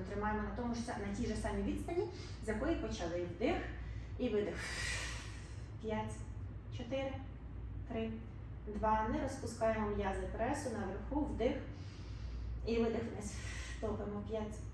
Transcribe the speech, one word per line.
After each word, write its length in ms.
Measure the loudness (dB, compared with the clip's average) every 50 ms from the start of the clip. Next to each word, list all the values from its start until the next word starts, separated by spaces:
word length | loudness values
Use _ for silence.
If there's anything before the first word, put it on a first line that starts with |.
| -2 -2
тримаємо 320 | 0 0 2 2 2 2
на 80 | 0 0 0
тому 200 | 0 0 2 2
ж 60 | 0
са-, 260 | 0 0 -2 -2 -2
на 80 | 0 0
тій 100 | 2 2
же 100 | 2 2
самій 280 | 2 2 2 2 2 2
відстані, 440 | 2 2 2 0 2 2 2 2 2 0 -4 -6 -8 -6 -4 0
з 20 |
якої 280 | 0 2 2 4 2 2
почали. 520 | 2 2 0 0 0 0 0 0 0 0 -2 0
Вдих 220 | 2 4 4 4 4 2 -2 -4 -4 -4 -4 -4 -4 -4 -4 -2 0
і 100 | 2 4
видих. 260 | 4 4 4 2 0 -2 -4 -2 -2 -2 0 0 0 0 0 -2 -2 -4 -6 -6 -8 -8 -8 -8 -8 -8 -6 -8 -8 -6
П'ять, 320 | -2 -2 0 0 0 -2 -4 -4 -4 -6 -6 -6 -6 -6 -6 -8 -8 -6 -6
чотири, 360 | -6 -4 -2 -2 0 0 0 -2 -4 -6 -8 -8 -8 -8 -8 -6 -6 -6 -6 -6 -6 -4 -2
три, 200 | -2 0 0 0 -2 -4 -6 -8 -8 -8 -8 -8 -8 -8 -6
два. 400 | -4 -2 2 4 6 6 6 6 4
Не 140 | 2 2 2
розпускаємо 640 | 0 0 -2 -2 -4 0 4 4 4 6 4 4
м'язи 340 | 2 2 2 2 2 2 0 0 -2 0
пресу 320 | 2 2 2 2 2 0 0
наверху. 640 | 0 0 0 -2 -2 -2 -2 0 2 2 2 2 4
Вдих 220 | 4 4 4 4 2 -2 -4 -6 -8 -8 -8 -8 -8 -8 -6 -6 -4 -4 -4 -4 -4 -2 -2 -2 -2 0
і 120 | 2 4
видих 240 | 4 4 4 2 2
вниз. 320 | 0 -2 -2 -4 -4 -4 -4 -4 -4 -4 -4 -4 -4 -6 -4 -2
Топимо. 420 | 0 0 0 0 -2 -2 -2 -2 -2 0
П'ять, 260 | 0 0 0 -2 -2 -4 -6 -6